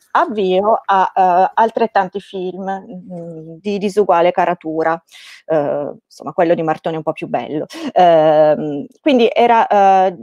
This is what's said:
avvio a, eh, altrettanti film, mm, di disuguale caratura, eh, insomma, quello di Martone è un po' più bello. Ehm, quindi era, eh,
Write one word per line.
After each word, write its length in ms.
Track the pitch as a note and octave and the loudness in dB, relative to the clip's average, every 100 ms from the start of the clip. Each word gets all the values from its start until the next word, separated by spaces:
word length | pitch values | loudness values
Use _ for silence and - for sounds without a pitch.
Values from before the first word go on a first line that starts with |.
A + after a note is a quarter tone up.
| _ | _
avvio 680 | B3 F4 G#3+ F#3 F#3 G#3 A3+ | -2 -2 -2 0 0 2 0
a, 280 | - G3 F#3 | 0 0 0
eh, 360 | - F#3 F3 F#3+ | 0 2 2 2
altrettanti 680 | - A3+ - A3+ G3+ F#3 G3+ | 2 0 0 -2 0 -2 -6
film, 440 | - G3 F3+ F3+ F#3+ | -10 -10 -8 -8 -8
mm, 840 | G3 F#3+ F#3 F3+ F3 E3+ D#3+ D#3+ E3 | -8 -10 -18 -16 -14 -14 -16 -16 -12
di 180 | G#3 G3+ | -6 -4
disuguale 520 | G3+ F#3+ G3 E3+ F3 | -2 0 2 2 2
caratura, 680 | F3+ F3 F3 D#3+ D#3+ D#3+ E3+ _ - - - - | 2 -2 -2 -6 -4 -2 -4 _ -20 -20 -14 -4
eh, 460 | D#3+ C#3+ C#3+ D3 - | -2 -2 -4 -6 -12
insomma, 280 | _ - - | _ -18 -8
quello 220 | D3+ E3+ | -2 0
di 80 | E3+ | 0
Martone 320 | D#3+ D#3 E3+ | -2 -4 -6
è 40 | D#3+ | -6
un 40 | |
po' 80 | D#3 | -6
più 160 | D3+ D#3 | -8 -6
bello. 380 | D3 A#2 D3 - D#4 D4+ | -6 -6 -8 -8 -10 -4
Ehm, 920 | - F3 E3 D#3 D3+ D3+ D3+ D3+ C#3+ - _ | 2 4 6 4 4 4 2 -2 -8 -10 _
quindi 280 | D#4+ C4 A#3 | 0 2 2
era, 340 | - A#3 A3+ - | 2 4 4 2
eh, 500 | G#3 G3 F#3+ F#3+ F3 | 4 4 4 2 -2